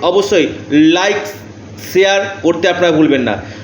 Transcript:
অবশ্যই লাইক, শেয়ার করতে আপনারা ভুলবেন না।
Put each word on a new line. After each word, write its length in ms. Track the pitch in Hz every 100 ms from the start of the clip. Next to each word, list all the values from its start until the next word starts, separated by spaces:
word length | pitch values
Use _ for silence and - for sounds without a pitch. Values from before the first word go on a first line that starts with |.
অবশ্যই 460 | 170 185 190 190 143 - -
লাইক, 460 | 147 156 175 202 208 - - - - - - -
শেয়ার 280 | 180 196 196 202 -
করতে 260 | 160 165 180
আপনারা 240 | 175 175
ভুলবেন 280 | 156 156 135
না। 220 | 120 98 - -